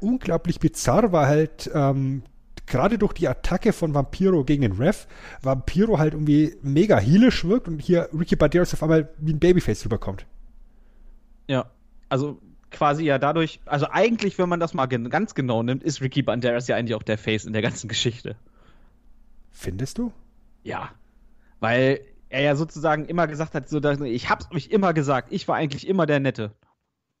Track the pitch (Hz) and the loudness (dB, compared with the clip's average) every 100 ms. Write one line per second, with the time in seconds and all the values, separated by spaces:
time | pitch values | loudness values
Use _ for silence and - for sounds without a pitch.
0 | 202 254 - 165 175 - - - - 151 | -2 -2 -2 -2 -2 -2 -2 0 0 2
1 | 226 170 139 147 156 - - 156 139 139 | 4 4 4 4 0 -4 -6 0 0 0
2 | 135 135 - - - - - 120 175 226 | -2 -4 -10 -20 -20 -18 -4 0 2 2
3 | 208 - 165 127 - 185 226 - 160 143 | 0 0 -2 -2 -2 0 0 0 0 0
4 | 135 - 190 175 131 143 123 95 147 - | -2 0 2 2 2 2 2 2 0 0
5 | - - - - 131 131 - 165 226 170 | -6 -20 -18 -8 -4 -2 0 0 2 4
6 | 156 156 147 147 151 - 139 139 208 135 | 2 0 2 4 2 -2 0 2 4 4
7 | 101 190 254 - 165 240 175 156 - 170 | 6 6 6 4 2 0 -2 -6 0 0
8 | - 156 170 170 151 170 175 - 160 160 | 0 -4 0 2 4 4 2 0 2 2
9 | 151 - 156 156 175 180 - 107 107 107 | 2 -4 -4 2 4 4 2 -2 -4 -4
10 | - 95 - - - - - - - - | -4 -10 -12 -20 -20 -20 -20 -20 -20 -20
11 | - - - - - 131 - _ _ - | -20 -20 -20 -16 -4 -4 -4 _ _ -20
12 | - 131 147 - - - - - 151 147 | -4 -2 -2 -8 -18 -20 -16 -2 0 2
13 | 156 135 139 160 160 - - 143 147 156 | 0 2 0 0 -2 -6 -6 -4 0 2
14 | 226 226 202 - 180 170 170 165 131 123 | 2 2 -2 -2 -2 0 -2 -2 -2 -2
15 | 120 151 220 - 127 113 117 135 165 139 | -2 -2 -2 -4 -2 0 0 -2 -4 -4
16 | 131 - 113 117 120 120 127 110 117 107 | -4 -4 -2 -2 0 -2 -2 -2 -2 -4
17 | - 107 - 110 - 110 113 117 107 107 | -4 -4 -2 -4 -2 -4 -4 -4 -8 -4
18 | 123 - - 107 - _ - - - _ | -4 -6 -10 -14 -18 _ -20 -20 -20 _
19 | - - - - - - 98 92 131 - | -20 -20 -20 -20 -20 -14 -10 -8 -6 -6
20 | 240 - - _ _ _ - - - - | -8 -10 -20 _ _ _ -10 -10 -10 -14
21 | _ _ - - _ - 110 120 131 139 | _ _ -20 -20 _ -6 0 2 2 0
22 | - - - 131 143 143 160 156 156 151 | -4 -20 -8 -2 0 0 -4 -2 0 0
23 | 143 170 156 151 156 151 131 151 147 143 | -2 -2 -2 -2 -6 -8 -6 -2 0 -2
24 | 139 120 - 214 - 175 - 214 190 160 | -4 -4 -2 -4 -4 -8 -2 0 2 2
25 | 139 131 - 196 - 127 151 139 - 190 | 0 0 -2 -6 -2 -2 -2 -4 -2 0
26 | 151 147 135 120 107 - _ _ _ _ | 2 2 0 -4 -8 -12 _ _ _ _
27 | _ _ | _ _